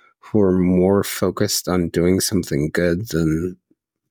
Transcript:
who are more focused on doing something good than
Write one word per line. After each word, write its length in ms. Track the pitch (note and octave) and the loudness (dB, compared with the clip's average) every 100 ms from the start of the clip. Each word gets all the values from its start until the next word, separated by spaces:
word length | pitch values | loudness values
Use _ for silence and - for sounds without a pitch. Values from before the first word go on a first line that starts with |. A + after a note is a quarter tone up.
| _ _ | _ _
who 220 | - A2 | -4 0
are 180 | G2 F#2 | 2 2
more 440 | F2+ F2+ F#2 G2 | 2 2 2 2
focused 640 | - - F#2+ - G#2 - - | -2 -4 -4 -2 -2 -2 -2
on 200 | F2+ E2+ | -2 0
doing 320 | E2+ F2 F#2+ | 0 2 2
something 480 | - F#2+ F2 D2 D2+ | 0 -2 -2 -2 -2
good 380 | E2+ F2 F2 A2+ | 0 0 -2 -2
than 480 | D#2+ D#2+ D#2+ F2+ F#2 _ _ _ _ _ | -2 0 0 -4 -8 _ _ _ _ _